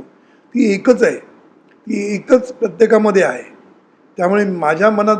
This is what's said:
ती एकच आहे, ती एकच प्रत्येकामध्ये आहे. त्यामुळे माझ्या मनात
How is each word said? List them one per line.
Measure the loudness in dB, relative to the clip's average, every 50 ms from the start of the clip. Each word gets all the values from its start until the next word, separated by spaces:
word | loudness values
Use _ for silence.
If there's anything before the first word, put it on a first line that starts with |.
| -12 -14 _ _ _ _ _ _ _ _
ती | -2 0 0 0 0
एकच | 0 2 2 2 4 2
आहे, | 0 0 -2 -8 -18 -20 -20 _ _ _ _ _ _ _
ती | _ _ -8 -6 -6 -4 -4 -6
एकच | -6 0 2 2 2 2 -2 -8
प्रत्येकामध्ये | -6 -6 -6 -2 0 2 2 2 2 2 2 2 2 0
आहे. | 0 -2 -6 -12 -18 -20 -20 -20 _ _ _ _ _ _ _ _ _ _ -4
त्यामुळे | -2 -2 0 0 -2
माझ्या | -2 -4 -4 -2 -2 0 2 0 0
मनात | 2 0 0 0 0 0